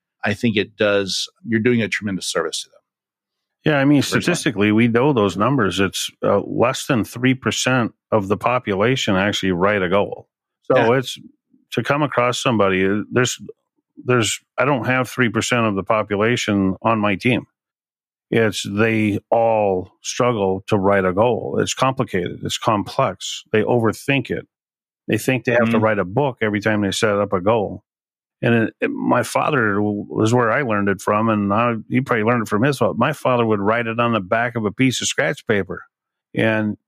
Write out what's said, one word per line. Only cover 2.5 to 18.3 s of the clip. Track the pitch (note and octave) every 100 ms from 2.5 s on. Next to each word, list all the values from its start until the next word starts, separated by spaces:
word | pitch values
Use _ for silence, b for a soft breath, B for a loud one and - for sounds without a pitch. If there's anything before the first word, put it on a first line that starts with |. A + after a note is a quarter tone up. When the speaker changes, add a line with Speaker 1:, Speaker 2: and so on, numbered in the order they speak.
| -
Speaker 1:
to | -
them. | _ _ _ _ _ _ _ _ _
Speaker 2:
Yeah, | D#3 C#3+
I |
mean, | C#3 C#3+
Speaker 1:
Personally. | - B2
Speaker 2:
statistically, | C3 E3+ - G2+ G#2+
we | G#2+ A#2+
know | A#2 C#3+
those | B2+ G2+ F2
numbers. | A2+ C#3 G2 F2
It's, | F#2+ - - -
uh, | G#2 G2+
less | - G2+ A#2 C3+ -
than | B2
three | F#2+ A#2+ B2+
percent | B2+ A2 - - B2+ A2 _ -
of | A2 G2
the | G#2
population | A#2 B2 A2 F#2+ A2+ C3 -
actually | F#2+ G#2 G2 F#2+
write | F2 G2 G#2
a | F2+
goal. | G2 G2 - - _ _ _
So | - C3
Speaker 1:
Yeah. | A2+ C3
Speaker 2:
it's, | B2+ - - _ _ _ -
to | -
come | A#2+ C#3+
across | C#3+ - B2 A#2
somebody, | C3 A2 G2 F#2
uh, | F#2+ G#2 -
there's, | - B2+ - - - _ _ _ -
there's, | - B2 G2+ - _ -
I |
don't | B2+ C3+ A#2
have | C3 B2
three | - A#2+
percent | A2 - A#2+ A2+
of | G2
the |
population | F2+ A2 G2+ G2+ A2 A#2+ - G2+ F#2+ F#2
on | A#2 A2
my | G#2
team. | F#2+ B2 A#2 - _ _ _ _ _ _ _ -